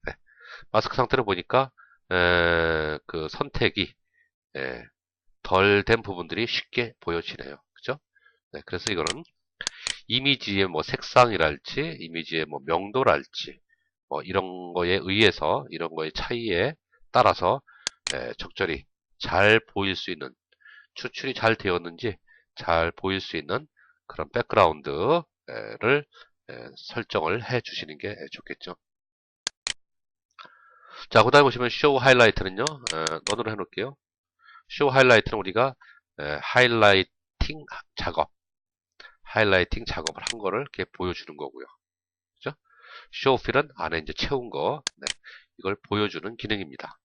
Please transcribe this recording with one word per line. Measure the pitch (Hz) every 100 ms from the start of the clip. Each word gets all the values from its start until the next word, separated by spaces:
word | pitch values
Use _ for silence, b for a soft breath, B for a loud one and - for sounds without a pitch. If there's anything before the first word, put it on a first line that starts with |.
| -
네, | - _ B B B B
마스크 | 110 - -
상태로 | 123 127 107
보니까, | 92 - 127 131 _ b b _
에, | 90 87 87 85 85 82 80 78 76 -
그 | 82 78
선택이, | - - - 110 - 80 _ _ _ _ _ _ -
에, | 65 62 - _ _ _ _ _
덜 | - 95 98 101 98
된 | 113
부분들이 | 104 90 85 85 120
쉽게 | - - - 117 -
보여지네요. | - 85 - - 65 71 _
그죠? | _ - 147 _ b b b _
네, | 76 -
그래서 | 90 -
이거는 | 92 80 135 - _ _ _ B B B B B
이미지의 | 117 139 131 - 98 95
뭐 | 78
색상이랄지, | 78 - - - 120 98 78 73 - - 156 151
이미지의 | 82 82 78 82 76
뭐 | 73 67
명도랄지, | 82 98 117 127 76 67 - - 67 _ _ _ _ _
뭐 | 73
이런 | 80 95 92 90 90
거에 | 87 87 95
의해서, | 92 101 110 - 78 113 143
이런 | 80 82 80
거의 | 78
차이에 | - - 123 113 87 113 156 _ _ -
따라서, | 123 107 - 90 135 _ B B B -
에, | 67 62 -
적절히 | - - 92 71 - _ _ _
잘 | - 87 101 110 -
보일 | - 98 90
수 | -
있는, | 82 69 _ _ _ B B B -
추출이 | - - 135
잘 | 127 113 110
되었는지 | 98 90 85 85 113 95 _ b b -
잘 | - 82 82
보일 | - 95 95
수 | - 82
있는 | 73 110 156 _ b b _
그런 | - 76
백그라운드를, | - - 110 87 76 71 71 104 170 165 _ - 117 107 110 107 143 147 b b _ -
에, | 62 64 - -
설정을 | - 107 104 80 107 117
해 | 123
주시는 | - - 78 73
게 | 98 101 71
좋겠죠. | - - - - 90 _ _ _ _ _ _ - _ - - _ _ _ _ _ _ B B B B B B B
자, | 120
그 | 113
다음에 | 143
보시면 | 139 120 120
쇼 | - 147 135
하이라이트는요, | 131 127 117 - 95 92
에, | 139 147 123 80 80 80 -
넌으로 | 110 110
해놓을게요. | 107 92 - 120 143 _ _ _ _ b b b
쇼 | - 143
하이라이트는 | 131 127 113 - 107
우리가, | 95 95 135 - b b _ -
에, | 73 76
하이라이팅 | - 123 123 117 107 95 92 _ _ _ - 156 147 - - -
작업, | - 82 76 _ _ _ _ _ _ _ B B
하이라이팅 | - 107 107 95 87 - 110
작업을 | - 76 - -
한 | 117
거를 | 98 104
이렇게 | 143 - 92
보여주는 | - 90 85 - 73
거고요. | 71 64 65 _ _ _ _ _ _ _
그죠? | - - B B B B B
쇼 | - 135 127
필은 | - 123 151 -
안에 | 80 80
이제 | 78
채운 | - - 139 120
거, | 71 87 143 - _
네, | - - B B B _
이걸 | 95 101 _
보여주는 | 101 104 85 87 117
기능입니다. | 104 107 82 67 - -